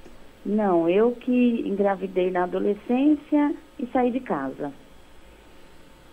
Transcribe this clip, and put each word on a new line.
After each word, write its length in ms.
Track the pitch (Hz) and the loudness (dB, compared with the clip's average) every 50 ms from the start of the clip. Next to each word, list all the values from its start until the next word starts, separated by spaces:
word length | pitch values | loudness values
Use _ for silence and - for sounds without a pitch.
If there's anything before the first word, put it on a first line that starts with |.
| - - - - - - - - - | -20 -20 -20 -20 -20 -20 -20 -12 -6
Não, 440 | 196 202 214 208 196 175 170 165 165 | -2 0 0 2 2 2 2 2 2
eu 240 | 180 208 226 247 | 4 4 4 2
que 520 | 240 240 - 254 247 247 247 240 233 226 - | 0 -2 -2 0 2 4 4 4 2 0 -2
engravidei 640 | - 196 190 202 202 196 180 190 190 - 190 180 185 | -2 0 0 2 0 0 -2 -4 -4 -2 0 0 0
na 140 | 185 180 180 | 0 0 -2
adolescência 1080 | 180 185 190 202 208 202 208 - - 240 254 277 302 302 294 - - 294 294 294 294 - - - - - - | -2 -2 -2 0 -2 -2 -2 -2 -2 0 2 4 2 2 0 0 0 0 0 2 0 -2 -6 -12 -18 -12 -12
e 80 | 254 240 | -8 -4
saí 180 | - 262 247 247 | -2 0 0 0
de 100 | 226 269 | -2 -4
casa. 520 | - - 180 143 135 135 139 - 147 143 139 - - - - - - - - - - - - - - - - - - - - - - - - - - - | -4 -4 -6 -4 -6 -6 -8 -8 -10 -10 -10 -12 -20 -20 -20 -20 -20 -20 -20 -20 -20 -20 -20 -20 -20 -20 -20 -20 -20 -20 -20 -20 -20 -20 -20 -20 -20 -20